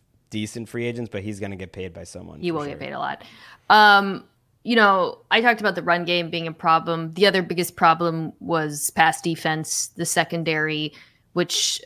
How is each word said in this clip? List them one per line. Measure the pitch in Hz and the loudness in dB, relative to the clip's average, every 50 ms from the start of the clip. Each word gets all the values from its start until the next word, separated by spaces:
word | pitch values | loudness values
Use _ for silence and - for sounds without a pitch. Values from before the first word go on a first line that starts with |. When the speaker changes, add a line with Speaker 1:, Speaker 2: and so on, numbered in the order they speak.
| _ _ _ _ _ _ | _ _ _ _ _ _
Speaker 1:
decent | - 107 107 104 - 120 110 - | -8 -6 -6 -6 -8 -10 -12 -10
free | - 120 117 | -8 -6 -6
agents, | 120 117 123 117 104 | -6 -6 -6 -8 -10
but | - 101 95 | -10 -10 -8
he's | 107 104 95 | -8 -8 -8
gonna | 107 101 98 | -10 -10 -10
get | 92 92 90 | -12 -14 -14
paid | - 98 92 92 85 | -12 -12 -12 -12 -12
by | 87 90 | -16 -16
someone | - - 90 90 87 76 76 | -16 -16 -16 -16 -16 -14 -8
Speaker 2:
He | - 175 | -6 -6
Speaker 1:
for | 160 | -6
Speaker 2:
will | 151 147 | -6 -6
Speaker 1:
sure. | 143 | -10
Speaker 2:
get | - 147 | -10 -12
paid | 143 139 | -12 -12
a | 139 - | -10 -8
lot. | 139 139 139 - - - - - - - - - _ - | -8 -8 -8 -10 -14 -20 -20 -20 -20 -20 -20 -8 _ 4
Um, | 208 214 214 208 202 196 202 196 190 - - _ _ _ _ _ _ _ - | 6 8 8 8 8 6 4 0 -4 -8 -12 _ _ _ _ _ _ _ -6
you | 226 240 | 0 4
know, | 226 214 202 196 185 175 - - - _ - | 6 6 6 6 4 2 -2 -4 -8 _ 0
I | - 226 | 0 2
talked | 233 240 226 220 | 4 4 2 2
about | 208 202 180 | 0 -2 -2
the | 180 160 | -2 0
run | 175 175 175 175 | 0 0 0 0
game | 165 175 175 170 160 | 0 -2 -2 -2 -4
being | 170 170 165 160 | -6 -6 -6 -8
a | 156 | -8
problem. | - - 165 165 165 - 170 165 165 165 160 160 | -2 2 2 2 2 2 0 -4 -4 -4 -6 0
The | 180 202 | 2 4
other | 196 185 190 | 4 4 2
biggest | 175 170 175 175 175 - - - | 0 0 -2 -2 -4 -4 0 4
problem | 185 165 160 165 170 170 165 165 160 - - _ | 4 4 4 4 2 -2 -2 -2 -4 -6 -10 _
was | - - 170 160 156 151 147 151 - - | -4 -2 -2 0 -2 -2 -4 -6 -6 -2
pass | - - 160 160 156 - | 2 4 4 4 2 0
defense, | - 170 165 - - 160 156 156 160 - - - - - - | -2 -4 -4 -2 -2 -2 -2 -2 -4 -6 -6 -6 -6 -8 -8
the | - 165 | -8 -6
secondary, | - - 175 160 - 170 170 156 165 156 156 156 156 156 151 151 147 - - - _ _ _ _ _ | -2 0 0 0 0 -2 -4 -2 -2 0 0 -2 -2 -2 -4 -6 -8 -10 -14 -20 _ _ _ _ _
which, | - 180 175 175 - - - - - - - | -4 -2 -2 -2 -2 -2 -2 -2 -4 -6 -6